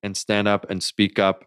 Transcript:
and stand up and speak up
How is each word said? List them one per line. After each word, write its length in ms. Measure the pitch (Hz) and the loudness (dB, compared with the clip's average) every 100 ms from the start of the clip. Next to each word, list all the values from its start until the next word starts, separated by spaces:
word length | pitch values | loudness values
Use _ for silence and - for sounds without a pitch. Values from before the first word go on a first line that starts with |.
and 120 | 101 95 | -10 -8
stand 300 | - 104 101 | -2 0 2
up 240 | 101 - | 0 -2
and 100 | 95 | -6
speak 360 | - - 98 - | -4 0 0 2
up 260 | 98 - | 0 0